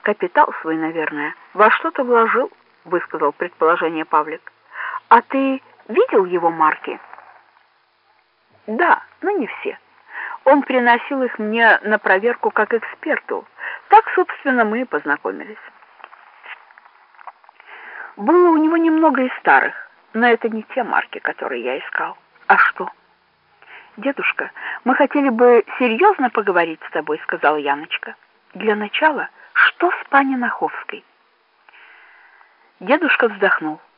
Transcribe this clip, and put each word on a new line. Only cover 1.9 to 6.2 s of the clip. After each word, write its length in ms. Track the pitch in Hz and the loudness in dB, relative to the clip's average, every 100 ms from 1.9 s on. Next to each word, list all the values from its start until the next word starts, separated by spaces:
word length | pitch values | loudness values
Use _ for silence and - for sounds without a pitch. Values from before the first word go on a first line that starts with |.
| - | -4
вложил», 480 | 247 240 226 240 269 _ _ _ | 0 2 2 0 -4 _ _ _
высказал 480 | 165 175 - 160 147 | -6 -6 -4 -4 -4
предположение 720 | - 175 _ 160 170 165 165 | -4 -10 _ 0 2 -2 -4
Павлик. 480 | 156 156 156 160 - _ _ - - - _ | -2 -2 -2 -10 -16 _ _ -14 -12 -12 _
«А 140 | 233 | 4
ты 400 | - 269 269 262 _ _ - | 4 -2 -2 -4 _ _ -6
видел 360 | 247 494 247 | 0 2 2